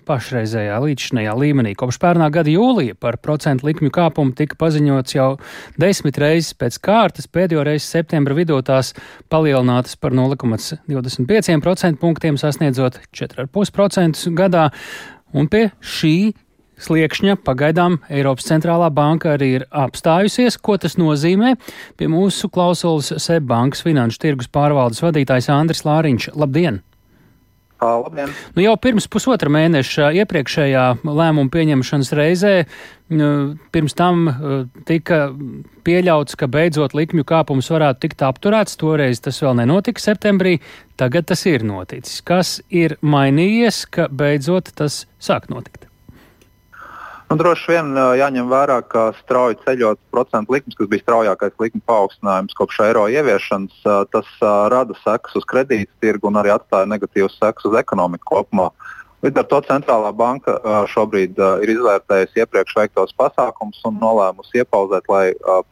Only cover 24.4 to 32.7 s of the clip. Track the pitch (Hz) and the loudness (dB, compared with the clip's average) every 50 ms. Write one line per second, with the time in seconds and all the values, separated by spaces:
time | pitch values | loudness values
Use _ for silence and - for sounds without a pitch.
24.4 | 123 - - 147 143 147 147 135 127 120 113 - 160 170 156 151 135 131 131 127 | -6 -4 -2 0 2 2 2 2 0 0 -2 -2 -2 0 0 0 0 2 0 0
25.4 | - - 143 143 160 165 156 - - 156 147 160 156 151 123 101 - - - 151 | 2 2 0 2 2 0 -2 -2 -2 0 0 2 2 2 0 0 -2 -6 -4 -2
26.4 | 151 135 131 165 180 147 104 90 - _ _ _ _ _ _ _ _ _ _ _ | -2 0 0 0 0 0 -2 -6 -10 _ _ _ _ _ _ _ _ _ _ _
27.4 | _ _ _ _ _ _ _ _ 120 117 117 117 127 160 160 143 139 143 - - | _ _ _ _ _ _ _ _ 0 0 0 0 -4 -6 -8 -8 -8 -8 -10 -14
28.4 | - - - 170 190 220 220 - - 254 233 190 - - - 208 - 262 240 185 | -18 -6 0 2 4 4 2 2 2 2 2 2 -2 -2 -4 -2 0 0 0 0
29.4 | - 143 147 156 160 170 165 139 131 - - 156 147 147 165 190 214 - 175 - | 2 2 2 4 4 4 2 2 0 -2 0 2 2 2 2 2 0 0 -2 -2
30.4 | 120 - - 160 147 139 131 131 127 127 120 117 - 151 147 156 165 160 156 147 | -2 -2 -2 0 0 2 2 2 2 2 0 0 -4 -2 0 2 2 2 2 2
31.4 | 135 127 - 165 160 156 143 131 123 - 156 143 131 - 160 147 147 165 180 170 | 0 0 0 0 2 2 2 0 0 0 -2 -2 -2 0 0 0 2 2 2 2
32.4 | 202 208 196 180 160 - | 2 4 4 2 2 -2